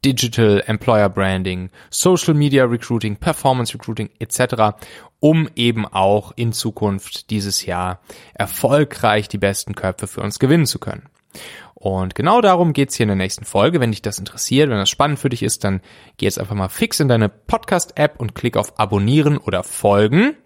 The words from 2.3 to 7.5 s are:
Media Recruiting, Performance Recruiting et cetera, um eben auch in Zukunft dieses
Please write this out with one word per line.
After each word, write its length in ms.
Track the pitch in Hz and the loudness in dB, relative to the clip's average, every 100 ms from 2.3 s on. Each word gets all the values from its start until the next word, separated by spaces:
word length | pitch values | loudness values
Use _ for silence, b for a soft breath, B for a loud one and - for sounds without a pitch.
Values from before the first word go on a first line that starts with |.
Media 300 | 151 147 135 | 2 4 4
Recruiting, 520 | 127 120 - 117 107 101 | 2 0 -2 -4 -2 -4
Performance 560 | - 156 139 131 117 | -4 0 0 0 -2
Recruiting 380 | 120 - 110 107 _ | -6 -10 -8 -8 _
et 140 | 110 | -10
cetera, 440 | - 127 117 107 - B B B _ | -2 -2 2 0 0 B B B _
um 280 | 147 160 156 | 2 4 0
eben 320 | - 120 113 107 | 0 0 0 -2
auch 460 | 95 98 104 - | 2 4 2 0
in 180 | - 117 | -4 -4
Zukunft 800 | 113 113 104 104 98 - - - | -2 -6 -2 -2 -2 -8 -16 -6
dieses 340 | 107 101 | -4 -2